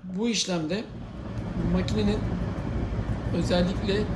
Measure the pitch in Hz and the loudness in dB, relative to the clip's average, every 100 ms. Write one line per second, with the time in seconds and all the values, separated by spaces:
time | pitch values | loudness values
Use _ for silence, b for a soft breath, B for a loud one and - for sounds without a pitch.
0 | 185 185 233 208 - 175 156 190 233 - | -6 -2 0 2 0 0 0 -2 -4 -10
1 | - - - - - - 170 180 185 214 | -10 -10 -8 -6 -4 -2 2 2 2 2
2 | 208 - - - - - - - - - | 2 2 0 0 -2 -2 -2 -2 -2 -2
3 | - - - 175 170 180 180 196 202 196 | -2 -2 0 0 4 4 4 2 2 2
4 | 214 | 2